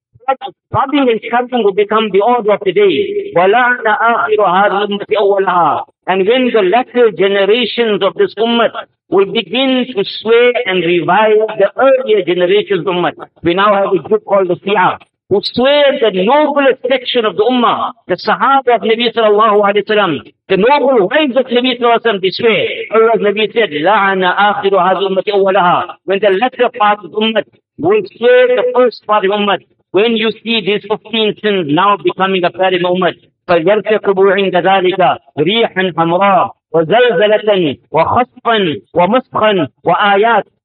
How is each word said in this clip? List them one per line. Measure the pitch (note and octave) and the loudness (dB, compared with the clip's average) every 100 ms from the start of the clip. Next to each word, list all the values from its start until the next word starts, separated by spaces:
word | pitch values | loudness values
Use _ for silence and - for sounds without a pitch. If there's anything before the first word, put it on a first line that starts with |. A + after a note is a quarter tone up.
| _ _ - C4+ G3 - _ | _ _ -8 -6 -8 -16 _
Robbing | G#3 C4+ D4 B3+ | -4 -2 0 0
and | A3 - | -2 -2
cutting | A#3+ B3 B3 | -4 -2 -2
will | G3+ | 0
become | F#3+ G3+ A3 A3 | 0 0 0 0
the | F#3+ | 0
order | A3 B3 G#3 | 2 0 0
of | G3 | -2
the | F#3+ | 0
day. | F3 G3+ C3+ C3 - - E3 | 2 2 2 -2 -4 -4 0
وَلَعْنَ | F#3+ A#3 B3 A#3+ A3+ | 2 2 2 0 -2
آخِرُ | G#3 A3+ A3+ A3 G#3+ | 0 0 0 0 0
هَذِهِ | F#3+ F#3 G3+ F#3+ G#3 | 2 2 0 0 -4
الْأُمَّةِ | G3+ - - | -6 -4 0
أَوَّلَهَا. | G3 G3 G3 F3+ D#3 C3+ - _ - | 2 0 0 0 0 -2 -6 _ -4
And | F#3+ F#3 | -2 2
when | C4 B3 | 2 2
the | A3 | 0
latter | F3+ A3+ B3 A#3+ A#3 | 2 0 0 2 2
generations | E3 G3 G3+ G3 A#3+ A#3+ - A3+ G3 | 2 0 0 2 0 0 -2 -2 0
of | F#3+ F#3 | -2 0
this | F#3+ G3+ | -2 -2
ummah | A#3 A#3 G#3 - - _ - | -2 0 0 -4 -16 _ -2
will | F#3+ G3 | 0 0
begin | A3 - B3 C4+ B3+ B3 G3+ | -2 -4 -2 0 0 -2 -4
to | F#3+ | -6
swear | - G#3+ A#3 B3 A#3+ F#3+ | -6 0 2 2 0 -2
and | F#3 E3 | -2 0
revile | F3 D#3 G3 A3 G#3+ A3 G#3+ | -2 0 2 2 2 0 0
the | G3 G#3 | -2 2
earlier | C4+ C4 A3 G#3+ E3+ | 2 2 2 0 0
generations | F3+ F3 G#3 G3 F#3 | -2 0 0 0 -4
of | F#3 | -2
ummah. | F3+ D#3 - D3 _ | -2 -4 -6 -18 _
We | E3 | -4
now | F3+ G#3+ | 0 2
have | G3 G3 | 0 0
a | F3+ D3 | -2 -2
group | G#3+ - | -4 0
called | G3 F3+ | 0 0
the | E3+ | -4
Shia, | F#3+ G#3 F3 - - _ - | -4 0 0 -2 -14 _ -4
who | F#3+ | -4
swear | - A#3+ C4 D4 C#4+ - | -4 -2 2 4 2 2
the | A3 F#3 G3 | -2 -2 0
noblest | D4 D4+ C#4+ C4+ - B3 | 2 2 2 0 0 -2
section | C4 - B3 G#3+ | -4 -2 -2 -2
of | F3 | 0
the | |
ummah, | A3 B3+ A3 B2+ C3 - - | 0 2 0 -2 -6 -10 -8
the | F3 | -6
Sahaba | G#3+ F3 A#3+ C4+ A#3+ A3+ | -2 0 2 0 2 0
of | |
Nabi | G#3 A3+ A#3 | 0 -2 -2
sallallahu | A#3 A3 G#3 A3 G#3 G3+ | 0 2 2 2 2 2
alayhi | G#3 G3+ | 0 0
wa | G#3 | 0
sallam, | F#3+ C#3+ - _ - | 0 -4 -10 _ -4
the | F#3 | 0
noble | A#3+ D4 C4 B3+ F#3+ | 2 2 2 2 2
wives | D4 D4 B3 | 0 0 -2
of | B3 | 0
Nabi | A#3+ B3+ A#3+ | 0 -2 0
sallallahu | A#3+ A3+ | 0 0
alayhi | A#3 | 0
wa | |
sallam, | G3+ | -2
they | F#3 | -4
swear. | - A#3 F3+ - - - | -2 -2 0 -2 -6 -2
Allah's | G#3+ A3+ G#3+ | 2 2 2
Nabi | G3+ G3+ G#3 | 0 -2 -2
said, | A#3 G3+ | -2 -2
"لَعَنَ | D3 F3 G#3+ G3 F#3+ | -2 0 2 0 0
آخِرُ | F3+ E3 G#3 G3 G3 | 0 0 0 0 0
هَذِهِ | F#3+ F3+ F3+ | 2 2 0
الْأُمَّةِ | G3 F#3+ G3+ | -2 -2 -2
أَوَّلَهَا." | G3+ F#3+ G3 F3 C#3+ A#2 - E3 | 0 2 2 2 0 -4 -10 -6
When | F#3+ | 0
the | G#3 F#3+ | 0 0
latter | B3+ - A#3+ - | -2 -2 -2 0
part | G#3 G#3 | 0 0
of | F3 | -6
the | G#3+ | -4
ummah | A3 A3 - _ _ - | -2 -2 -6 _ _ -6
will | D#4 - - - | -2 0 -2 -2
swear | A#3+ B3 B3 | 2 4 4
the | B3 B3 B3 | 2 0 0
first | B3 - - | 0 -2 -2
part | G#3+ F#3+ | 0 0
of | |
ummah. | G#3 G3+ F#3 _ _ _ | -2 -2 -2 _ _ _
When | F3+ A#3 A3 | 0 0 0
you | A3 A3 | -4 -6
see | A3 A3+ | -4 -4
these | F3+ G#3 G3+ | -2 -4 -4
fifteen | G#3+ A3 A3+ G#3+ - | -8 -6 -4 -4 -2
sins | G#3+ G3 D3 | -2 -2 -2
now | D#3 G3+ G3 | 0 2 0
becoming | F3 - F#3+ F#3+ | -2 -2 -2 -2
apparent | E3+ F3 F#3+ F3+ | -2 -2 -2 -2
in | |
ummah, | F3+ F#3 F3 - _ _ - | -2 0 -2 -4 _ _ -2
فَلْيَرْتَقِبُوا | F3 E3 G#3+ G#3 G#3+ G#3 F#3+ G3 F#3+ | 0 2 0 0 -2 0 2 2 2
عِنْدَ | F#3+ F3 | 0 0
ذَلِكَ | F3 G3 F3+ F#3 E3 - _ - | 2 2 0 0 0 0 _ -4
رِيحًا | D#3 A3+ G#3 F#3 F#3+ E3 | -2 0 -2 -2 -4 -2
حَمْرَاءَ | E3 E3+ G3+ F3+ G3+ - _ D#3+ | 0 0 2 2 0 -8 _ -2
وَزَلْزَلَةً | D#3+ A3+ B3 F#3+ G#3 G#3+ G#3 G3 D3+ A#2+ _ | 2 2 2 2 2 0 0 0 -2 -4 _
وَخَسْفًا | D3+ E3 A#3 B3 - A#3 A3 F3+ C#3 - | -2 0 0 -2 -4 -2 0 -2 -4 -6
وَمَسْخًا | - F3+ B3 - - A3 G3 C#3+ _ D#3+ | -2 0 0 -2 -2 0 0 -2 _ -2
وَآيَاتٍ | F3 G#3 G3 A3+ A3 - _ | 0 2 2 2 0 -2 _